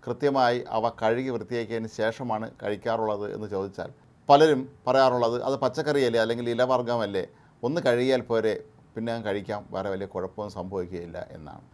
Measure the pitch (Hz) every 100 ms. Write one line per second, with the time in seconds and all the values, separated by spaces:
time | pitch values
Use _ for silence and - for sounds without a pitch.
0 | - 120 143 135 123 123 - 110 117 113
1 | 110 117 131 120 104 120 110 113 110 -
2 | 110 113 123 110 110 - 104 104 120 113
3 | 110 104 104 - 107 98 98 95 85 -
4 | _ _ - 143 156 139 131 - - 131
5 | 131 123 117 120 - 135 135 - 147 143
6 | 127 117 113 117 120 117 127 127 117 120
7 | 104 98 - - - _ 120 165 139 120
8 | 131 127 117 113 110 95 - - - -
9 | 113 117 107 101 95 104 104 98 - -
10 | 98 95 92 - 104 98 92 95 90 90
11 | 85 85 - 85 76 - -